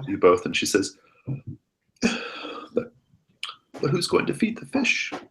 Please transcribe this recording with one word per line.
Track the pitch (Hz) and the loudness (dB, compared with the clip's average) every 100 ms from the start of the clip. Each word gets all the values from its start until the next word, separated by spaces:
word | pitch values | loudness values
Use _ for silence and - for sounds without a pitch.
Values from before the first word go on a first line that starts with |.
at | 139 | -4
you | 101 | 4
both | 92 90 | 6 6
and | - - | 4 -2
she | - | 0
says, | 101 98 - _ _ - 135 - - _ _ _ _ - - - - - - - | 0 -2 -6 _ _ -10 -10 -10 -16 _ _ _ _ -2 -2 -8 -12 -12 -12 -4
But, | - - _ _ _ _ _ - - _ - | -4 -4 _ _ _ _ _ -12 -12 _ -4
but | 147 | 0
who's | 175 170 | 0 2
going | - - | 0 0
to | |
feed | - 220 233 | 0 0 -2
the | - | -4
fish? | 269 269 - - - - | 0 2 0 -2 -8 -14